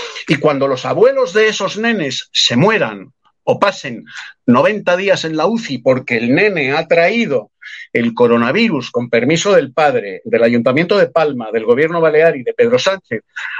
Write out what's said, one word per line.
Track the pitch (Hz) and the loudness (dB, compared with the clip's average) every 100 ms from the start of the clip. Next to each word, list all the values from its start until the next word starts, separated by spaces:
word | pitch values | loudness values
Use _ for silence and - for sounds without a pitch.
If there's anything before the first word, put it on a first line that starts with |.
| - - - | -10 -12 -4
Y | 143 | 0
cuando | 151 139 139 | 0 0 0
los | 127 | -2
abuelos | 127 127 240 269 220 | -4 2 2 2 0
de | 196 220 | 2 0
esos | 208 190 202 | 0 -4 -4
nenes | 226 214 143 123 - | -2 -2 -4 -6 -8
se | - - 131 | -4 0 2
mueran | 196 214 120 101 98 _ _ _ | 2 2 -2 -6 -16 _ _ _
o | - - | -4 0
pasen | 196 - 139 113 - - - - - | 0 -2 -8 -12 -14 -18 -20 -6 0
noventa | 123 190 208 170 180 | 4 2 0 0 0
días | 196 185 160 | 2 0 -2
en | 156 | -2
la | 165 | 0
uci | 226 226 127 | -2 -4 -4
porque | 131 127 - 120 | 0 0 0 -2
el | 120 | 0
nene | 147 208 180 131 | 2 2 0 -2
ha | 151 160 | -2 0
traído | 165 175 233 202 131 - _ - - - | 2 2 2 0 -2 -4 _ -20 -18 -6
el | 123 117 | -2 -2
coronavirus | 113 120 117 117 180 226 151 123 | 2 2 2 2 0 0 -2 -4
con | 120 120 | -6 -2
permiso | 117 127 165 170 | 0 0 0 2
del | 180 135 | 2 2
padre, | 131 147 123 101 92 - | 0 0 0 -4 -10 -4
del | 113 | 2
Ayuntamiento | 117 120 117 131 180 208 | 2 2 2 0 2 2
de | 165 | 2
Palma, | 165 156 123 110 | 2 0 -2 -6
del | 113 110 | -2 0
Gobierno | 120 160 170 | 2 0 0
balear | 160 151 165 143 | 2 4 2 2
y | |
de | 117 | -4
Pedro | - 117 123 | 0 2 2
Sánchez, | 185 190 - 110 - - - - | 0 -2 -6 -10 -10 -14 -12 -10